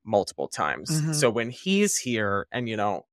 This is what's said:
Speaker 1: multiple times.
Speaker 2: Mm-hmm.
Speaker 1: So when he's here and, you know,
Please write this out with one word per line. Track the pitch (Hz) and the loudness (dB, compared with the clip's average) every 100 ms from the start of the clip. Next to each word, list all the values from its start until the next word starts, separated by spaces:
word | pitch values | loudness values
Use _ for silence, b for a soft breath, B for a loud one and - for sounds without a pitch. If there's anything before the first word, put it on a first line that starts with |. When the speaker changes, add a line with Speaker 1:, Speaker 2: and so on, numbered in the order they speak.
Speaker 1:
multiple | 107 104 - - 69 | 0 0 0 -4 -6
times. | - 76 62 131 | -2 -2 -2 -2
Speaker 2:
Mm-hmm. | 156 156 | 0 0
Speaker 1:
So | 151 127 | 2 2
when | 113 117 | 2 -2
he's | 123 190 196 208 - | -4 0 2 4 0
here | 131 113 101 98 - | -2 0 0 0 -2
and, | 123 117 | -4 -4
you | 107 | 0
know, | 101 92 - | 0 -2 -8